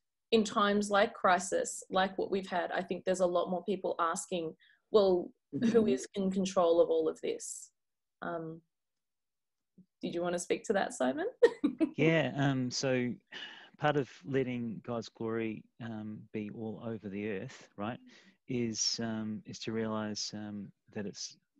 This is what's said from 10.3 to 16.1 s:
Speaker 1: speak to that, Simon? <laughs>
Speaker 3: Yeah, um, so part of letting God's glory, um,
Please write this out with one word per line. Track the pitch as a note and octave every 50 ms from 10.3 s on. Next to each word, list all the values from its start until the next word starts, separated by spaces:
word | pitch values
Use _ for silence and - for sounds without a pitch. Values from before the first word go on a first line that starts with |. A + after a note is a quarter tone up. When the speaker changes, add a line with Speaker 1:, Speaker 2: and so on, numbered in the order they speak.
| F3+ F3
Speaker 1:
speak | - - E3+ - -
to | - G3+
that, | F#3+ - -
Simon? | - - B3+ B3+ C4+ D4+ F4+ B4 - _
<laughs> | B4 - - - - D4+ - - D#4+ D#4 -
Speaker 3:
Yeah, | - D3 D#3+ E3 D#3+ C#3 B2+ B2+
um, | C#3 C#3 C#3+ C3+ C3 B2+ B2
so | - - C#3 C3 B2+ B2+ B2 B2 G2+ - _ _ - - - - - - - - - -
part | D3+ D3+ C#3+
of | D3 B2+ - - - -
letting | - C3 C3+ C3 B2+ B2 A#2+ A#2+ A#2 F#2+ F#2 -
God's | B2 A#2+ A2+ G#2+ -
glory, | - - A#2 A2 A2+ A2+ A2+ A2 G#2+ A2 - _ _ -
um, | A#2+ A#2 A2 A2 A2 G#2+